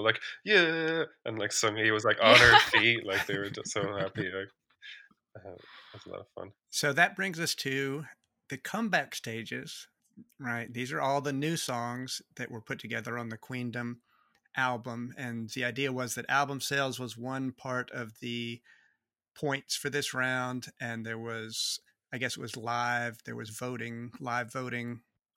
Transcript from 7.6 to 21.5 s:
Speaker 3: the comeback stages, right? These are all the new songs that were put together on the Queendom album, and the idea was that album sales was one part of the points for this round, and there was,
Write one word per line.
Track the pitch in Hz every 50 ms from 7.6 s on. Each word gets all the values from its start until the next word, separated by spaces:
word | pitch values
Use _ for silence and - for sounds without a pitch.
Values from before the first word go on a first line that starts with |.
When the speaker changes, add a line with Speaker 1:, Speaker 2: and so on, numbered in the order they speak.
| - 139 135 135 139 135 135 147 151 - - - _ _ _ _ _ -
Speaker 3:
the | 139 131
comeback | - - - 202 226 220 185 165 139 131 -
stages, | - - 123 113 113 110 - 123 123 131 156 - - - - _ _ _ _ _ - - - _ -
right? | 143 123 120 117 113 -
These | 117 123 127 123
are | 151 156
all | 139 135 139 143
the | 135 147 139
new | 135 143 156 170 160
songs | - - 127 120 120 120 120 123 131 127 - - - _ _
that | - 127 -
were | - 117
put | 107 - 135 -
together | - 123 117 113 110 117 117 120
on | 120 113
the | 113 117
Queendom | - - 131 127 123 120 113 123 120 120 120 - _ _ _ _ _ _ _ _ _ _ -
album, | - 131 127 123 117 110 127 117 117 120 123 - -
and | 135 123 117 117 113 110
the | - 135 127
idea | 123 117 123 139 135
was | 131 127 127 120 -
that | 123 117 -
album | 131 139 143 135 139 131
sales | - - 147 139 139 135 123 117
was | 127 117 104 117
one | 117 127 131 135 135 131 123
part | - - 131 127 127 123 -
of | - 123 120 110 110 -
the | - 123 120 120 117 117 117 117 - - - _ _ _ _ _ _ _ _ _ _ _ _
points | - - 147 135 139 - - - -
for | - 143
this | 127 143 135 - -
round, | 131 127 127 127 127 127 127 127 127 120 - - -
and | 131 120 117 113 110
there | 113 113 113
was, | 113 117 113 113 110 110